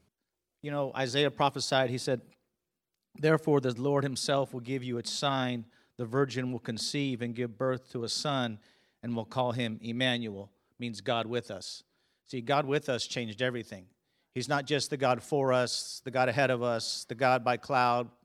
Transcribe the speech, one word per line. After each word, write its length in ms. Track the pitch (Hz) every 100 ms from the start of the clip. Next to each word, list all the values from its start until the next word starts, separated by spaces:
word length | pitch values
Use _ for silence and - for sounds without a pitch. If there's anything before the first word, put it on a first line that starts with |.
| _ _ _ _ _ _
You 100 | 147
know, 220 | 143 135
Isaiah 360 | 131 131 139 147
prophesied, 580 | - 139 135 - 135 127
he 80 | 123
said, 240 | - 123 - _ _ _ _ _ _ _ _
"Therefore 440 | - 151 156 160 143
the 140 | 127 117
Lord 240 | 139 143
himself 480 | 139 123 - 139 135
will 80 | 127
give 240 | 120 135
you 140 | 123 120
a 80 | -
sign. 580 | - 143 135 127 120 110 _ _ -
The 80 |
virgin 480 | 113 131 135 120 127
will 60 | 120
conceive 640 | - 113 - 147 139 117
and 120 | 120
give 220 | 113 120 104
birth 340 | 131 127 -
to 120 | 123
a 60 | 113
son 480 | - 151 135 120 104 _ _ _ _
and 140 | 120 117
will 80 |
call 280 | 107 127 123
him 260 | 120 117 110
Emmanuel," 720 | 117 120 127 120 110 98 101 _ _ -
means 220 | 120 98
God 260 | 107 117 110
with 240 | 120 -
us. 320 | 95 - - - _ _ _ -
See, 160 | 131
God 240 | 117 143 135
with 240 | 143 139
us 160 | 117 -
changed 340 | 131 113 101
everything. 460 | 127 120 110 98 92 _ _ _ _
He's 160 | 127 120
not 160 | 143 135
just 240 | 143 -
the 80 | 139
God 240 | 131 120
for 320 | - 143 131
us, 480 | 127 120 - - -
the 60 | 127
God 180 | 127 127
ahead 220 | 117 131
of 120 | 123
us, 440 | 120 113 - - -
the 60 |
God 280 | 117 131 127
by 140 | 123 120
cloud, 540 | - 131 123 120 120 -